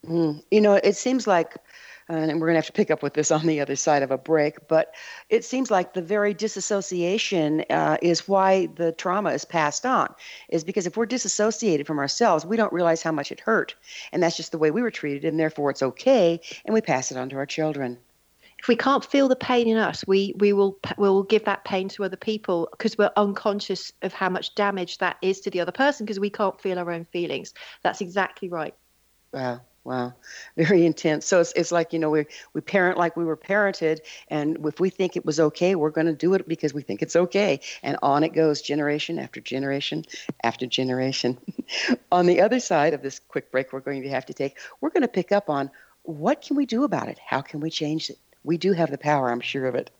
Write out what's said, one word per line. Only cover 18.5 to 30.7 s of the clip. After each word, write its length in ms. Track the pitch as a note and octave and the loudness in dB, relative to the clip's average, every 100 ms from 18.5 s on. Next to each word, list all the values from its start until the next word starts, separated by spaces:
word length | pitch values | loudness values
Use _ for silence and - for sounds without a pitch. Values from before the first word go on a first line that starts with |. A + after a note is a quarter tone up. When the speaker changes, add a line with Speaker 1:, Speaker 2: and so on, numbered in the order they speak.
| - | -8
Speaker 2:
If 100 | - | 0
we 80 | A#3 | 2
can't 280 | - C#4 | 4 0
feel 240 | - C#4 C4+ | 2 2 4
the 80 | C4 | 2
pain 320 | - B3 A3+ | 2 2 4
in 80 | A3 | 2
us, 280 | F#3+ - - | 0 -2 2
we, 280 | G3 G3 F#3+ | 2 2 2
we 140 | G#3 | 2
will 200 | G3+ G3 | 4 2
p-, 220 | F#3+ - - | 0 -10 0
we'll 280 | G3+ F#3+ | 4 4
give 200 | G3 G#3+ G#3+ | 4 2 2
that 180 | G3 | -4
pain 240 | - F#3+ F#3+ | -2 -4 -4
to 140 | - | -4
other 120 | F#3+ F#3 | -6 -4
people 520 | - G#3+ - E3+ - - | -4 -4 -2 -2 -2 -2
'cause 180 | A3 - | -4 2
we're 140 | G3+ - | 2 4
unconscious 760 | G3+ G3 G#3+ G3+ - F#3+ - _ | 0 0 -2 -4 -6 -8 -8 _
of 100 | F#3+ | -10
how 160 | - F#3 | -4 -2
much 260 | F3+ - | -2 -4
damage 440 | - G3+ G3 F3 - | -2 -2 -2 -6 -4
that 180 | F3+ - | -4 -2
is 200 | F#3 F#3+ | -2 -2
to 100 | - | -4
the 100 | F3+ | -4
other 120 | E3+ | -4
person 340 | - C#4 C#4+ G#3+ | 2 0 0 -6
'cause 140 | G3 | -4
we 100 | G3+ | -4
can't 300 | G3 G3 - | 0 -2 -2
feel 180 | G3 F3+ | -4 -4
our 140 | F3 | -4
own 120 | E3+ E3 | -8 -6
feelings. 480 | F3 E3+ C3+ - - - - | -6 -4 -6 -8 -18 -20 -4
That's 180 | - - | -4 -4
exactly 480 | F3+ G3 F#3 - F#3 | -4 -2 -2 -4 -8
right. 260 | E3+ D3+ _ _ _ _ _ _ | -6 -8 _ _ _ _ _ _
Speaker 1:
Wow. 280 | C#3 B2+ A#2+ _ _ | -6 -6 -6 _ _
Wow. 320 | B2+ B2+ B2 - - - - - | -8 -6 -6 -10 -20 -20 -12 0
Very 300 | D#3+ | 4